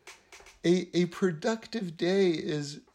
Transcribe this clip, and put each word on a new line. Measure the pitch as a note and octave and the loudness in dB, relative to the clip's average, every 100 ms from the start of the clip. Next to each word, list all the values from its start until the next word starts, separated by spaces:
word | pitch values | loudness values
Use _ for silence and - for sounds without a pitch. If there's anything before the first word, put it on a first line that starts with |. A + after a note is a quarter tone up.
| - - _ - - - E3+ | -20 -20 _ -20 -20 -2 2
a, | F3+ E3+ | 2 2
a | E3+ F3 | 0 0
productive | - F#3+ D#3 A#3 A3+ - A3+ F3+ D#3+ | 0 -2 0 -2 -2 -4 -8 -6 -4
day | F3 G3 F#3 | 0 4 4
is, | D#3+ G3 D3+ C#3+ D3+ - | 2 -2 -4 -6 -10 -14